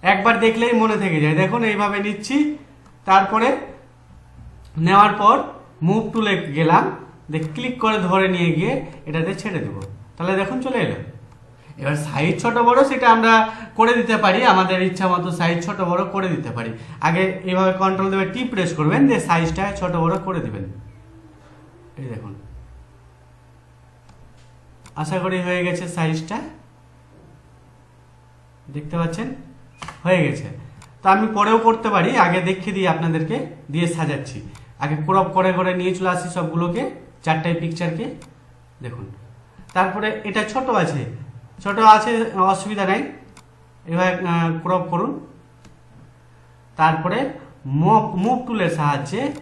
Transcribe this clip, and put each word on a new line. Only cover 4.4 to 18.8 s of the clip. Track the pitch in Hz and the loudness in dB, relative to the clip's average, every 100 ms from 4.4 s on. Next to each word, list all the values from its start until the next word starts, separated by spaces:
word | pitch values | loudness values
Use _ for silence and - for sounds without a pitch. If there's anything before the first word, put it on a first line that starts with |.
| - - - - | -20 -20 -14 -2
নেওয়ার | 170 196 208 | 4 6 6
পর | 202 202 269 - - - - | 6 4 4 0 -12 -20 -4
মুভ | 156 214 220 | 0 0 0
টুলে | 226 214 180 156 | -2 0 0 -2
গেলাম, | 143 160 180 381 - - - - | 0 4 4 2 -6 -16 -20 -8
দিয়ে | 156 156 | -6 -6
click | - 247 247 | -6 -8 -2
করে | 220 214 | 0 0
ধরে | 180 190 190 | 0 2 2
নিয়ে | 180 170 | 2 0
গিয়ে | 151 202 269 - - - | 2 0 -2 -6 -14 -8
এটাতে | 156 165 196 | -4 -4 -4
ছেড়ে | 214 170 | -6 -6
দেবো। | - 98 95 - - - | -6 -8 -12 -16 -20 -8
তাহলে | 175 190 | -2 -2
দেখুন | 196 254 | -2 -4
চলে | 262 247 | -4 -2
এলো। | - - - - - - - - - - | -2 -4 -10 -16 -20 -20 -20 -20 -20 -8
এবার | 139 147 | -4 -4
size | - 139 160 160 | -4 -2 0 0
ছোট | 233 226 | 0 2
বড় | 233 247 | 4 4
সেটা | 269 254 240 | 4 4 4
আমরা | 226 226 226 220 - - - | 6 6 4 2 -4 -14 2
করে | 233 | 4
দিতে | 240 220 214 | 4 2 2
পারি, | 208 190 | 2 4
আমাদের | 247 185 185 185 | 4 4 4 2
ইচ্ছা | 185 180 190 | 0 0 0
মতো | 180 175 | 0 -2
size | 165 170 170 170 | -2 0 0 -4
ছোট | 202 | -4
বড় | 180 175 196 | -2 0 -2
করে | 196 185 | -2 -2
দিতে | 147 120 | -4 -4
পারি। | 113 113 110 - - | -8 -8 -10 -14 -4
আগে | 156 165 190 185 | 0 2 0 -2
এইভাবে | 185 185 190 | -2 2 2
control | 185 190 190 190 | 2 0 0 0
দেবে, | 190 180 | 0 -2
T | 240 | -2
press | 247 196 165 | -4 -2 -2
করবেন, | 156 | 0